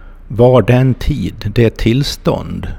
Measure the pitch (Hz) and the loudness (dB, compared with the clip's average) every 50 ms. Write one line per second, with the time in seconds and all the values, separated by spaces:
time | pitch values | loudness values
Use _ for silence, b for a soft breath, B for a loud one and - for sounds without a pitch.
0 | b b b b b b - 101 120 127 127 123 98 - 123 127 131 131 120 - | b b b b b b 0 2 4 6 6 4 4 4 2 2 4 2 0 0
1 | - - 151 - - 156 - - - 107 101 - 117 110 - - - 113 117 135 | -2 -4 -4 -2 -4 -8 -8 -8 -8 -6 0 2 2 2 2 0 0 0 0 0
2 | 139 - - - - 165 120 95 - 85 87 87 - - - | -2 -4 -6 -4 -4 -2 -2 -2 -4 -8 -10 -10 -8 -10 -10